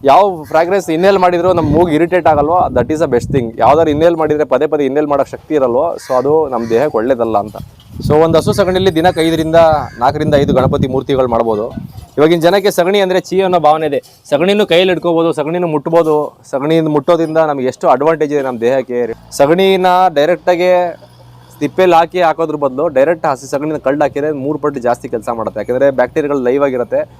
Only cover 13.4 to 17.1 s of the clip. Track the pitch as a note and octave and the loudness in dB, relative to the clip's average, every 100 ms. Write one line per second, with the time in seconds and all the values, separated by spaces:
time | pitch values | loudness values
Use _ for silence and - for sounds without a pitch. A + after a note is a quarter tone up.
13.4 | F#3+ F3+ D3+ D#3 D#3 C#3 - _ - C#3+ | 0 2 2 2 0 -4 -8 _ -4 -2
14.4 | F3+ G3+ G3+ E3+ F#3+ E3+ E3+ E3 E3 D3 | 0 0 2 2 2 0 0 0 0 -2
15.4 | D3 F3 F3 D3+ C#3+ E3+ D#3+ D3+ D3 - | -4 -4 -2 -4 0 0 2 0 -2 -10
16.4 | - C3+ C#3+ E3 D#3+ D3 C3+ | -10 -6 0 0 2 -2 0